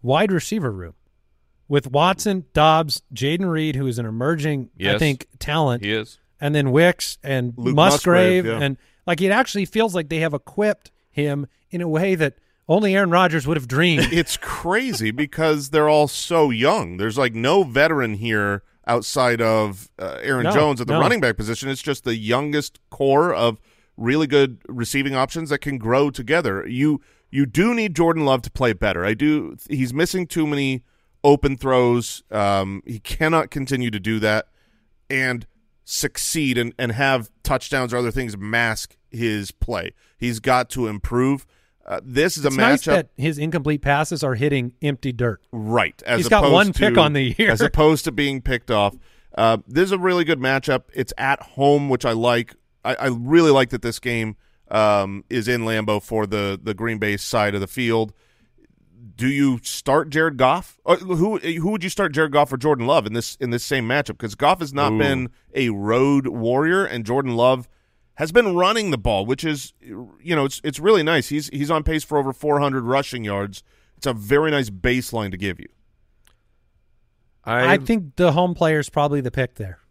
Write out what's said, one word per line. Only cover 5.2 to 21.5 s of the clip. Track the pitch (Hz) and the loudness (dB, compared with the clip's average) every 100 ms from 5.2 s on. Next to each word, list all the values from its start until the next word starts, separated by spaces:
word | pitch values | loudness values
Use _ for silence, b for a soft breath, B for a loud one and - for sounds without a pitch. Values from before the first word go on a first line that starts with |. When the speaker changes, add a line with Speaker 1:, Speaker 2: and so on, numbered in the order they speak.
| - _ | -8 _
Speaker 1:
talent. | - 151 147 120 | -4 0 0 0
Speaker 2:
He | 101 | -2
is. | 110 110 - _ _ | -4 -6 -14 _ _
Speaker 1:
And | 143 147 | -2 0
then | 139 | 2
Wicks | 131 170 175 - - | 4 4 2 -6 -10
and | 151 135 123 120 | -6 -4 -4 -4
Speaker 3:
Luke | 120 147 | 0 4
Speaker 1:
Musgrave. | 175 143 - 175 185 185 | 6 6 4 4 4 2
Speaker 3:
Musgrave, | 175 | 0
yeah. | 113 143 | -2 -2
Speaker 1:
And, | 135 _ _ - | -4 _ _ -6
like, | 170 | -2
it | 190 | 2
actually | 202 262 208 190 | 2 0 -2 -2
feels | 220 226 180 | 0 0 0
like | 151 | -4
they | 160 | -2
have | 160 | -2
equipped | 143 - - 208 202 - _ _ | -4 -8 -2 -2 -2 -8 _ _
him | - 147 143 143 _ _ | -4 -2 -2 -6 _ _
in | 175 | -8
a | 175 | -2
way | 156 190 185 | 0 0 0
that | 151 - _ _ - | 0 -4 _ _ 0
only | 170 208 190 | 2 4 2
Aaron | 190 | 4
Rodgers | 170 180 160 135 | 4 4 2 -2
would | 160 | -4
have | 123 | -2
dreamed. | 127 175 151 131 | 2 2 4 2
Speaker 3:
<laughs> | |
It's | 165 - - | 0 -2 -4
crazy | - - 165 202 262 147 110 | -8 -8 -2 -2 -2 -4 -4
because | 117 147 - 160 156 139 | -2 -6 0 0 0 0
they're | 156 151 | 2 4
all | 151 147 | 4 2
so | - - 170 147 | -2 -2 2 2
young. | 117 131 208 95 90 | 4 2 2 -2 -4
There's, | 107 110 | -4 0
like, | 131 | -2
no | 113 120 185 | 0 2 4
veteran | 170 120 156 156 120 101 | 2 2 2 2 -2 -4
here | 117 107 101 101 _ _ - | -2 -2 0 -4 _ _ -2
outside | 120 - - 127 117 | -2 -2 -2 0 2
of, | 113 110 107 98 - - | 2 2 0 -6 -18 -12
uh, | 92 67 | -10 -8
Aaron | 62 131 | -4 -2
Speaker 1:
No, | 151 | 2
Speaker 3:
Jones | 208 151 131 | 2 2 0
at | 120 | -2
the | |
Speaker 1:
no. | 151 | 0
Speaker 3:
running | 160 233 | 2 2
back | 135 107 | 0 -2
position. | 107 | -6